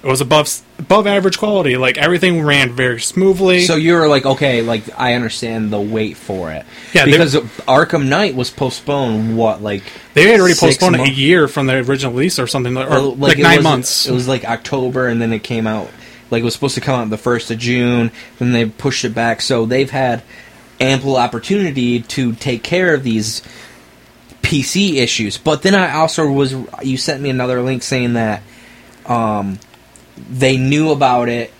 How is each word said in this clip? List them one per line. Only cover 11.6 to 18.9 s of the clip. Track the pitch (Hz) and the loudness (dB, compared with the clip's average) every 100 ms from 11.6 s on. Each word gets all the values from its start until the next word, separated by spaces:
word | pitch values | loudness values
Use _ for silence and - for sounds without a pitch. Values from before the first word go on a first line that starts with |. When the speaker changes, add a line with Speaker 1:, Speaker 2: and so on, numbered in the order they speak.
| 135 | 0
Speaker 1:
the | 131 | 0
original | 123 139 135 | 0 -2 -2
release | 120 165 170 | -2 -2 -2
or | 123 | -4
something, | 139 123 127 | -2 -2 -4
or, | 131 | 0
Speaker 2:
Well, | 135 139 | 0 0
Speaker 1:
like, | 127 143 143 | 0 0 4
Speaker 2:
it | |
Speaker 1:
nine | 165 170 | 4 4
Speaker 2:
was, | |
Speaker 1:
months. | 160 135 127 - - | 4 2 -2 -2 0
Speaker 2:
it | |
was, | 127 123 | -2 0
like, | 131 | -2
October, | 117 117 - 139 127 127 127 | -2 -6 -4 -4 -2 -2 0
and | 117 | 0
then | 117 | -2
it | 113 | -4
came | - 117 110 | -4 -4 -2
out. | 110 82 - - - - | -4 -8 -14 -20 -20 -4
Like, | 117 | -2
it | |
was | 117 | -2
supposed | - 139 | -2 -4
to | - | -2
come | 127 127 | -2 -2
out | 113 | -2
the | 107 | -4
first | - 120 - | -2 -2 -2
of | 117 | -6
June, | 120 123 120 120 117 - - - | -2 0 2 2 0 -4 -20 -4
then | 123 | 0
they | 120 110 | 0 -2
pushed | - 139 | -2 -4